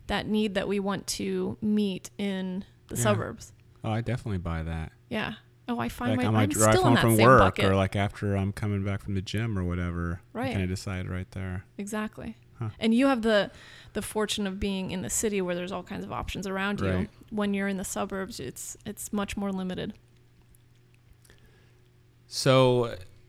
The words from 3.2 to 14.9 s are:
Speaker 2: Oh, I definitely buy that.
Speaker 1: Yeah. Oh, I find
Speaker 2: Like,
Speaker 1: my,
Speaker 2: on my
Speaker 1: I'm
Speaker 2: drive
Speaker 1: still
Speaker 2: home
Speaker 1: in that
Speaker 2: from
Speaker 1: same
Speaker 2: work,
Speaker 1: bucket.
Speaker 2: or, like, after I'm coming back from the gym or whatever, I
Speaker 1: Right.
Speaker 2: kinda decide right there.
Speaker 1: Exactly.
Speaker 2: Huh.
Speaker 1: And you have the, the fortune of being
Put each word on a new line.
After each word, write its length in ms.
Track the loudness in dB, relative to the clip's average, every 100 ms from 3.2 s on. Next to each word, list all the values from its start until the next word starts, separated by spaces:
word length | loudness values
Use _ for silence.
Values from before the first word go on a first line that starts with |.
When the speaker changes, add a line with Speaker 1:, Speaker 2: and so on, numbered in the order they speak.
| -2 -8 -16 -20 -20 -10
Speaker 2:
Oh, 80 | -4
I 120 | -4
definitely 360 | -2 -4 -4 -4
buy 240 | -4 -4
that. 280 | -4 -6 -8 -12 _
Speaker 1:
Yeah. 260 | -6 -6 -8 -16 _ -8
Oh, 120 | -4
I 100 | -4
find 240 | -4 -2
Speaker 2:
Like, 60 | 0
Speaker 1:
my, 80 | 2
Speaker 2:
on 80 |
my 80 | 4
Speaker 1:
I'm 60 | 2
Speaker 2:
drive 220 | 4 6
Speaker 1:
still 80 | 6
Speaker 2:
home 60 | 6
Speaker 1:
in 20 | 6
that 40 |
Speaker 2:
from 160 | 6 8
Speaker 1:
same 100 | 10
Speaker 2:
work, 140 | 10
Speaker 1:
bucket. 240 | 8 6
Speaker 2:
or, 120 | 4 4
like, 200 | 4 2
after 400 | -2 -2 0 0
I'm 160 | 0
coming 320 | -2 -2 -2
back 180 | -2 -4
from 120 | -4
the 60 | -4
gym 360 | -4 -4 -2 -2
or 60 |
whatever, 560 | -2 0 -2 -2 -4 -4 -8
I 40 | -6
Speaker 1:
Right. 140 | -4
Speaker 2:
kinda 140 | 0 -2
decide 420 | -2 -6 -6 -6
right 220 | -6 -8
there. 320 | -8 -6 -8 -10 -12
Speaker 1:
Exactly. 580 | -8 -6 -6 -10 -14 -14 -20 -10
Speaker 2:
Huh. 120 | -10 -2
Speaker 1:
And 160 | 2
you 120 | 4 4
have 160 | 2
the, 280 | 2 2 2 -6 -20 -20 -12
the 60 | -10
fortune 440 | -6 -4 -2 -2 -4
of 120 | -4
being 300 | -4 -2 -4